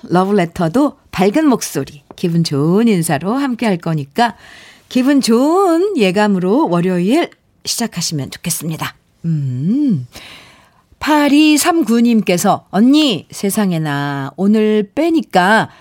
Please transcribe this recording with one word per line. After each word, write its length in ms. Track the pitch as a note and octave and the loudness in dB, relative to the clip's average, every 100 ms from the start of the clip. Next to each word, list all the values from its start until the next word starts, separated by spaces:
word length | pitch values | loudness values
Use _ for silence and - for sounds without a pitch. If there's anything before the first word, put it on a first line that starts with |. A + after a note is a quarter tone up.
러브레터도 960 | - F3 F#3+ G3+ E3+ - E3 G3+ C#4+ - _ | -2 0 2 0 -2 -2 -2 0 0 -2 _
밝은 360 | - - D4+ D#4 | -2 0 2 2
목소리, 560 | G#3 - D3 C3+ C#3+ - - | 0 -2 -8 -10 -12 -20 -6
기분 280 | F3 E3+ | -2 0
좋은 440 | E3 C#3 D3+ F#3+ A#3 | 0 0 0 2 2
인사로 460 | F#3+ D#3+ C#3+ F3 | 0 0 -2 -2
함께 320 | C4 C#4 A3+ A3+ | -4 -4 -4 -2
할 120 | F3 | -2
거니까 580 | E3+ D#3+ C#3 - A#3 - - - - - - | -4 -6 -4 -2 -2 -2 -20 -20 -20 -20 -6
기분 320 | B3+ B3+ C#4+ | -2 2 2
좋은 760 | A3 A#3 C#4+ F4+ G4 E4 G4+ F4+ | 2 2 2 2 2 0 0 0
예감으로 720 | F#3+ F#3 G#3+ F#3+ F3+ A#3+ D4 | 0 2 0 0 0 0 0
월요일 640 | E3+ F#3 F3+ F3+ D4+ - - _ _ - | 0 0 0 0 0 -2 -8 _ _ -10
시작하시면 640 | - A3+ - - D3+ C3 | -6 -6 -6 -6 -6 -8
좋겠습니다. 640 | - - - D#3+ D#3 - - _ _ E3+ | -10 -8 -8 -6 -8 -10 -12 _ _ -4
음. 840 | D#3 C3+ B2 D#3 C4 D4 D#3+ B2 - - - - _ _ _ _ - | -4 -4 -4 -2 0 0 -2 -4 -16 -20 -20 -20 _ _ _ _ -8
팔이삼구님께서, 1600 | C4+ D4+ D4 C#4+ D#4 D4+ E4 E4+ A#3+ A#3 A#3+ A3+ - F3+ G3+ D#3+ - | -2 0 2 4 4 4 2 0 0 2 2 2 2 0 0 0 -2
"언니, 580 | F#3 A#3+ D4 D4+ E3+ - | 2 4 4 2 -2 -8
세상에나 1040 | - G3+ G#3 G3+ E3 D#3 C#3+ C#3+ C#3 C3+ - | -8 -4 -2 -2 -2 -2 -4 -4 -6 -8 -2
오늘 520 | G3 A3 G#3+ G#3+ G#3 - | 0 2 2 0 -2 -2
빼니까 760 | E4+ E4 - F#3+ F3+ G#3+ D3+ - | 0 0 0 0 2 2 0 -8